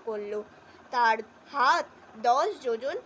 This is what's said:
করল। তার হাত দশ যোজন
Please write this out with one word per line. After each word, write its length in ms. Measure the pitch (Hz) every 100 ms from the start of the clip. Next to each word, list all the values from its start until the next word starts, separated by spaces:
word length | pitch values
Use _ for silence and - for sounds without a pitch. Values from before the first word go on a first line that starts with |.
করল। 380 | 233 214 208 208 208 - - - -
তার 280 | 247 233 226 220 - -
হাত 340 | 277 254 330 - - - 226
দশ 400 | 233 247 370 392
যোজন 360 | 254 226 262 392